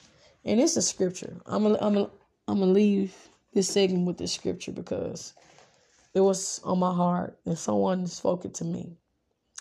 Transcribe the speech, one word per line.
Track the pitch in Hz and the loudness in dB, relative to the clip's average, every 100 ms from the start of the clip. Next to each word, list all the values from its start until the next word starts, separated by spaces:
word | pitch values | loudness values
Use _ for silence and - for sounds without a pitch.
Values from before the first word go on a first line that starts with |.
| - _ _ _ - | -20 _ _ _ -2
and | 214 | 2
it's | 320 - | 2 2
a | |
scripture. | 180 - 185 185 - 175 - | -2 -2 -4 -4 -12 -14 -6
I'm | 196 | 0
gonna, | 214 214 | 2 2
I'm | 208 202 | 2 0
gonna, | 202 - _ _ - | 0 -6 _ _ -4
I'm | 208 | 2
gonna | 185 | 4
leave | 190 208 196 190 - - _ _ | 6 6 4 0 -6 -20 _ _
this | 202 190 | 0 2
segment | 202 190 185 180 | 2 2 2 0
with | 175 | -2
this | 170 | -6
scripture | - - 180 - | -6 -6 -6 -8
because | - - 92 - 180 - - _ - _ _ _ _ _ | -10 -6 -6 -6 -8 -14 -20 _ -20 _ _ _ _ _
it | 185 | 2
was | 196 185 - - | 2 2 -4 -8
on | - 185 | -2 0
my | 185 | 0
heart | 175 175 175 - - - | 2 0 0 -4 -8 -6
and | 165 | -6
someone | - 208 196 185 175 | -2 0 2 0 -4
spoke | - - 180 - | -4 -2 -2 -4
it | - | -8
to | |
me. | 165 175 - 170 _ _ _ _ _ - | -8 -8 -10 -16 _ _ _ _ _ -20